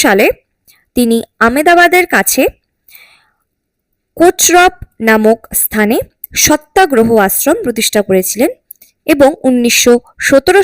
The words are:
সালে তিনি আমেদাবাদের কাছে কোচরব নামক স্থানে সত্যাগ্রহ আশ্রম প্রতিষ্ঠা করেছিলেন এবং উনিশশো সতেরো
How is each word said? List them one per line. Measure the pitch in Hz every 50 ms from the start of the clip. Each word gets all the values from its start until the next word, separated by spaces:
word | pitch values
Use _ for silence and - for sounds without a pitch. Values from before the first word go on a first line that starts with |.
| -
সালে | 262 202 196 233 381 523 - _ _ _ _ _ _ _ _ _ _ _
তিনি | 254 247 226 226 233 - - _ - 226
আমেদাবাদের | 233 247 285 311 349 349 349 349 339 320 359 359 - -
কাছে | 214 196 - - 254 285 - - _ _ _ _ _ _ _ _ _ _ _ _ _ _ _ _ _ _ _ _ _ _ _ _ _ _ _ _ _ _ _ _
কোচরব | - 330 359 359 - - - 330 349 359 370 359 _ - - _ - 226 226
নামক | 220 220 214 214 226 220 - _ - -
স্থানে | - - - 214 214 208 240 349 554 - _ _ - - - - -
সত্যাগ্রহ | - 302 302 - _ _ 392 381 311 277 220 226 226 233 220 196
আশ্রম | 196 - - - 277 330 466 415
প্রতিষ্ঠা | 247 233 226 214 - - 214 202
করেছিলেন | - 190 190 185 - - 208 262 359 508 - _ _ _ _ _ _ _ _ _ - 311
এবং | 277 285 269 330 - -
উনিশশো | 262 254 247 240 233 - - - 247 240 240 - _ _ - -
সতেরো | - 285 277 - - 359 403